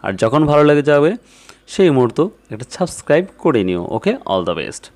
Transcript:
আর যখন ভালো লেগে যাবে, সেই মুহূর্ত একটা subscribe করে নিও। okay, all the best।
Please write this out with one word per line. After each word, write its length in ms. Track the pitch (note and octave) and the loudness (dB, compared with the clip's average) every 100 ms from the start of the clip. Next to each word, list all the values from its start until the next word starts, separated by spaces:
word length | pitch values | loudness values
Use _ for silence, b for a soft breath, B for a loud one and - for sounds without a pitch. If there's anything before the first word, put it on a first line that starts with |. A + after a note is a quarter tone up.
আর 120 | G2 | -6
যখন 320 | F#2+ A2+ C#3+ D#3 | -2 0 2 2
ভালো 180 | D3 | 4
লেগে 180 | D3 D3 | 4 4
যাবে, 340 | C#3+ D3 D3+ A3+ b b b b _ | 2 2 2 -2 b b b b _
সেই 220 | - F#3 | 0 2
মুহূর্ত 380 | C3+ A#2+ B2 F3+ - _ | 4 2 0 -4 -4 _
একটা 160 | A2 C3 | -16 -16
subscribe 560 | - F3+ - - D3 F#3+ - | -6 -6 -6 0 0 0 -4
করে 260 | - B2 | -2 0
নিও। 240 | F2+ F2 E2+ | 0 -4 -4
okay, 280 | A2+ G3 C4 | -4 -4 -4
all 320 | - F#2+ F2 | -4 -2 -2
the 60 | E2 | -6
best। 240 | C2+ - - | -8 -12 -20